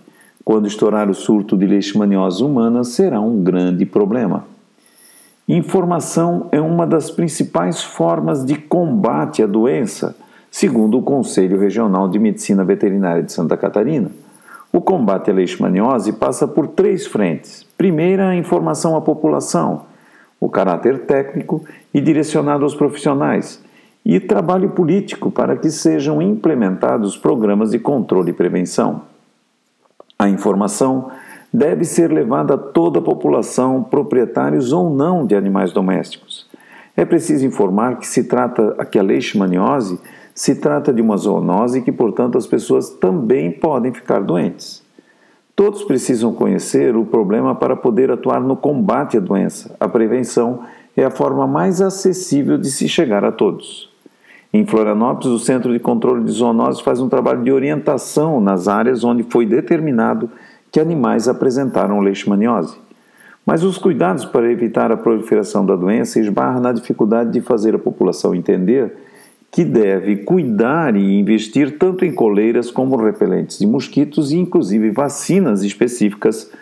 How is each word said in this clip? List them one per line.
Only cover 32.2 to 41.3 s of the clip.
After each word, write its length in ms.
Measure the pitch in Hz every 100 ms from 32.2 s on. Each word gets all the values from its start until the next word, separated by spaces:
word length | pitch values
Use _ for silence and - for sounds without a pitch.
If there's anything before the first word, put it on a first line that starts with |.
| 123 139 147 135
a 20 |
toda 400 | - - 170 170
a 60 |
população, 800 | 160 - 151 139 104 - 127 131
proprietários 880 | 117 135 143 127 113 - 139 147 123
ou 180 | 160 175
não 340 | 139 156 185 120
de 100 | 101
animais 360 | 98 98 95
domésticos. 760 | 101 95 90 - - - - - - - - - -
É 100 | 170
preciso 400 | 165 156 147 131
informar 540 | - 98 98 123 123
que 80 | -
se 160 | -
trata, 600 | 113 123 123 120 107 - -
que 120 | 117
a 60 |
leishmaniose 960 | 98 131 127 107 95 90 107 143 101 90 - - -
se 200 | - -
trata 400 | 139 156 147 151
de 80 | 117
uma 160 | 113 101
zoonose 600 | 98